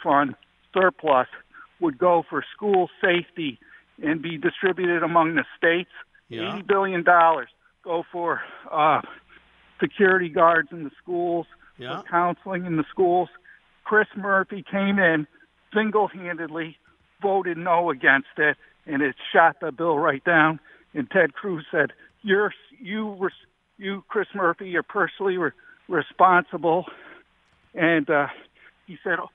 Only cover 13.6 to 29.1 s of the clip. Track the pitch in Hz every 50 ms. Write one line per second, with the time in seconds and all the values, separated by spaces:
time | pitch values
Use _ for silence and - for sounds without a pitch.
13.6 | _ _ _ _ - - 214 214 202 - - 208 190 202 196 190 185 - 202 196
14.6 | - - 202 196 196 196 202 196 185 165 160 151 151 - _ _ _ _ _ _
15.6 | _ _ - 214 220 220 202 214 202 175 - 190 180 175 175 156 170 147 156 165
16.6 | 160 165 147 _ _ _ _ _ _ _ _ _ 196 196 190 196 180 180 170 160
17.6 | 170 185 170 175 175 165 143 127 165 147 135 135 139 - - 156 151 151 139 _
18.6 | _ _ _ _ _ 160 143 139 147 131 127 - - - - 185 165 160 147 -
19.6 | 175 156 131 117 165 170 151 143 165 160 139 135 - 180 170 156 151 156 160 147
20.6 | _ - - _ _ _ - 151 127 - - 190 165 147 - - - 202 175 156
21.6 | 151 - - 156 143 - - _ - _ _ _ - 202 190 202 208 190 - -
22.6 | _ _ _ - 254 175 208 214 214 214 196 180 196 180 - _ _ _ _ _
23.6 | _ _ _ - 196 190 196 190 - - - 214 185 - - 202 185 170 170 -
24.6 | 202 185 175 160 - - - 208 175 160 - - 196 196 185 185 165 139 - _
25.6 | _ - - _ _ - 180 156 139 - - - 180 185 180 180 - - - 165
26.6 | 147 165 160 185 - - - - - - - - _ _ _ _ _ _ _ _
27.6 | _ _ - - 165 165 170 160 143 - 156 143 143 - - - - _ _ _
28.6 | _ - _ _ _ - 180 - - 190